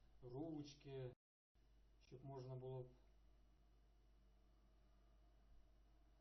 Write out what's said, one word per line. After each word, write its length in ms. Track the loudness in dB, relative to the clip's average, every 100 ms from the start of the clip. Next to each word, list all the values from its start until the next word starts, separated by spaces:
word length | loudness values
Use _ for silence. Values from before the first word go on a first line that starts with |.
| -12 -4
ручки, 880 | 2 6 8 8 4 0 2 4 4 2 _ _ _ -18 -16 -14 -16 -14 -6
щоб 180 | -2
можна 300 | 2 4 6
було 280 | 6 6 6
б 60 | 4 0 -12 -14 -14 -14 -14 -14 -16 -14 -14 -14 -14 -14 -14 -14 -14 -14 -14 -14 -14 -12 -12 -12 -12 -12 -8 -8 -8 -10 -12 -12 -14 -14